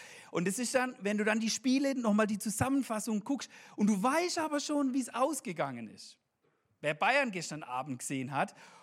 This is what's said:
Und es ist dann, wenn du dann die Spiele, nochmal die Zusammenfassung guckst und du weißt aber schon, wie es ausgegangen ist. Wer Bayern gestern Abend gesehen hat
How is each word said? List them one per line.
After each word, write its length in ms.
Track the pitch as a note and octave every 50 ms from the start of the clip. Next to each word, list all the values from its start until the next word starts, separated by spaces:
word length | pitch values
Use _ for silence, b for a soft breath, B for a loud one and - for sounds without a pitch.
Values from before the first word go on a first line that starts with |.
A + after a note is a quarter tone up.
| B B B B B B
Und 180 | - E3+ F3 G3
es 120 | F#3+ B3
ist 160 | B3 - -
dann, 200 | B3+ B3+ B3+ B3 -
wenn 180 | F#3 G3+ G#3+ G#3
du 60 | G#3
dann 160 | G#3+ A3 A3+
die 100 | A3+ G#3+
Spiele, 460 | - - - C4 B3+ C#4 C#4+ C4+ C4
nochmal 320 | C4 A#3 A3 G3+ G#3+ G#3+ G3+
die 100 | A3 G3
Zusammenfassung 840 | - A3 G3 - A#3+ C4 C4+ C#4 A#3 - A3 G#3+ - A#3 A3 G3+
guckst 280 | G#3 - C#4+ - - B B B B B B
und 120 | - G#3 G3+
du 160 | G#3+ F#3 G3+
weißt 340 | C4 D4 E4 F4+ F4 - F4
aber 220 | D#4 D#4 D4 D4
schon, 340 | - - D4 C#4+ C#4 C4 B3
wie 80 | C4+
es 80 | A#3 -
ausgegangen 760 | - A#3 C4 D#4 D4+ - - G#3+ E3 D#3+ D3 C#3+ B2 A#2+ A2+ G2+
ist. 320 | G2 - - - - _ _ _ _ _ _ _ _ _ _ _ _ _
Wer 120 | - D3 D#3
Bayern 380 | - F#3+ G#3+ C4 C#4+ C4+ A#3+
gestern 320 | F#3 F3+ D#3 - - D#3+ -
Abend 360 | - B2 B2+ C3 D3+ B2+ B2+
gesehen 320 | - - C#3+ C3 B2+ C3
hat 240 | C#3 C#3 G3+ G#3 B B B B B B